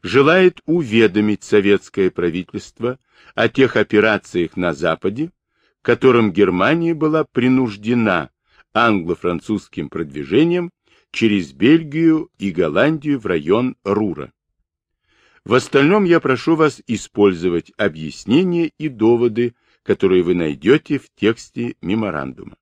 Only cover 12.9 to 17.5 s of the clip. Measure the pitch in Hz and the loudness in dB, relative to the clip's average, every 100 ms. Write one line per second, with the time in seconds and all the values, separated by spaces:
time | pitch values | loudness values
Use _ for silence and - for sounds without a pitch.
12.9 | 160 151 139 104 85 76 107 127 - 98 | -2 -4 -6 -2 -4 0 -2 -2 -8 -4
13.9 | 101 107 78 65 _ _ _ _ _ _ | -4 -4 -6 -14 _ _ _ _ _ _
14.9 | _ _ _ _ _ - 123 - 143 143 | _ _ _ _ _ -2 -2 2 2 4
15.9 | 208 190 170 143 127 - 160 156 - - | 2 2 2 2 -4 0 0 0 -2 -8
16.9 | 110 - - 101 87 90 | -8 -8 2 2 2 -2